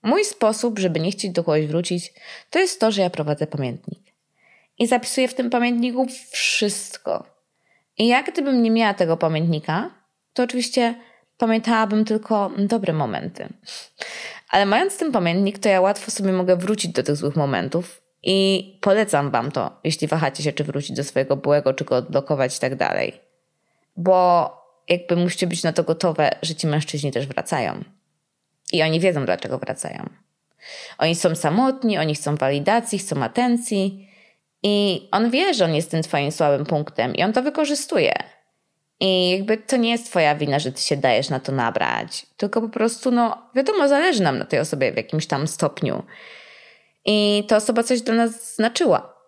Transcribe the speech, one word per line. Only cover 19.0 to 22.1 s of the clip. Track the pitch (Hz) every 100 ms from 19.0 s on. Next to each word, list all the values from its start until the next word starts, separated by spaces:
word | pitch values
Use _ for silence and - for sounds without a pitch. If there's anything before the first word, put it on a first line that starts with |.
| 208 147 143
wam | 123 127
to, | 131 - -
jeśli | 151 160 151
wahacie | 160 147 139
się, | 151
czy | 139
wrócić | 147 143 147 135
do |
swojego | 143 - 135 139
byłego, | 143 147 135
czy | 131
go | 151 127
odblokować | 127